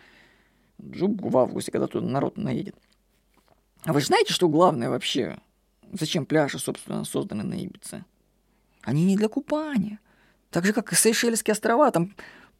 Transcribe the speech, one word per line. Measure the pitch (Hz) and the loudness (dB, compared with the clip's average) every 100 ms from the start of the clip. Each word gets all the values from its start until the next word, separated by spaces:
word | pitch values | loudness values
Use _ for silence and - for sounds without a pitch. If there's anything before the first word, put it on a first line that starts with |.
| - - _ _ _ _ _ - | -18 -20 _ _ _ _ _ -20
Джубку | - - 190 196 120 | -16 -2 -2 0 2
в | 127 | 2
августе, | 123 - - | 2 0 -4
когда | 139 131 | -2 -2
туда | 117 117 | -2 -2
народ | 139 143 - | -2 -2 -4
наедет. | 139 - - - _ _ _ _ _ _ _ _ _ _ | -4 -4 -6 -14 _ _ _ _ _ _ _ _ _ _
А | - | 0
вы | 143 | 0
знаете, | 143 - 370 | 4 4 4
что | - 175 | 2 2
главное | 151 175 131 131 | 6 4 4 -2
вообще? | 131 - - 85 - _ _ _ _ - | -2 -2 -2 -4 -8 _ _ _ _ -16
Зачем | - 156 170 131 | -8 -2 -2 2
пляжи, | 156 139 135 | 2 2 -2
собственно, | - - - 107 | -6 -8 -8 -8
созданы | - 139 - - | -4 -4 -4 -6
на | - | -6
Ибице? | - - - - - - _ _ _ _ _ _ _ | -6 -8 -12 -16 -16 -16 _ _ _ _ _ _ _
Они | - 143 | -2 2
не | 185 196 | 2 2
для | 214 | 0
купания. | 277 - 202 302 254 208 208 _ _ _ _ _ | -2 -4 -4 0 -2 -2 -8 _ _ _ _ _
Так | 170 | -2
же, | 190 | 0
как | 214 - | 0 0
и | 175 | 2
Сейшельские | 220 - 240 226 - | 2 2 0 0 0
острова, | 208 220 240 302 | 0 2 4 4
там | 165 180 - - - - | 4 0 -4 -20 -20 -20